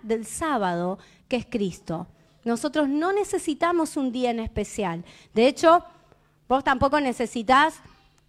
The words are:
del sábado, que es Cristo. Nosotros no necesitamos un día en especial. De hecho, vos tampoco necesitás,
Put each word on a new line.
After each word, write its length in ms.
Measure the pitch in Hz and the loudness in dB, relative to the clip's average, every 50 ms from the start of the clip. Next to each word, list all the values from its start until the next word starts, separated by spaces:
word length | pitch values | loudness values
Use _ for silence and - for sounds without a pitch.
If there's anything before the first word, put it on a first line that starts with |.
| - | -6
del 240 | 214 226 226 220 | -4 -4 -4 -4
sábado, 720 | - - - 339 320 285 233 202 180 175 170 175 180 190 - - - _ _ _ | -6 -8 -4 -2 0 0 0 0 0 0 -2 -2 -2 -4 -6 -10 -20 _ _ _
que 100 | - 254 | -6 -4
es 80 | 247 - | -4 -4
Cristo. 640 | - - 226 202 185 165 - - - 170 165 175 - - _ _ _ _ _ - | -4 -4 -4 -2 -4 -6 -8 -10 -8 -8 -8 -8 -12 -18 _ _ _ _ _ -4
Nosotros 440 | 226 233 240 - 302 - 311 294 269 | -4 -4 -2 -2 -2 0 0 0 0
no 240 | 277 294 320 370 392 | 0 0 0 0 0
necesitamos 840 | 415 392 - - 349 - 330 294 - 339 339 359 339 320 294 - | 0 -2 -2 -4 -4 -4 -4 -4 0 0 0 2 2 0 -2 -2
un 160 | 302 269 254 226 | -4 -4 -2 -2
día 180 | 254 247 240 | -2 -2 -2
en 80 | 233 233 | -2 -2
especial. 680 | 226 220 - 214 208 - - - 202 180 165 170 175 - - - - _ - | -6 -6 -6 -6 -8 -6 -6 -4 -4 -4 -4 -6 -10 -14 -20 -20 -18 _ 0
De 140 | 202 233 269 | 4 4 4
hecho, 360 | - - - 320 330 349 339 - - _ _ _ _ _ _ _ _ _ _ - | 4 4 4 6 6 6 4 -2 -20 _ _ _ _ _ _ _ _ _ _ -2
vos 140 | 247 269 277 | -2 0 2
tampoco 380 | 302 269 254 277 277 269 302 | 2 2 2 2 2 2 2
necesitás, 720 | 285 262 233 - 247 220 - 240 220 190 254 269 294 320 311 - - - - _ _ _ _ _ _ | 0 0 -2 -4 -4 -6 -6 -4 2 4 6 6 6 4 0 -4 -16 -20 -20 _ _ _ _ _ _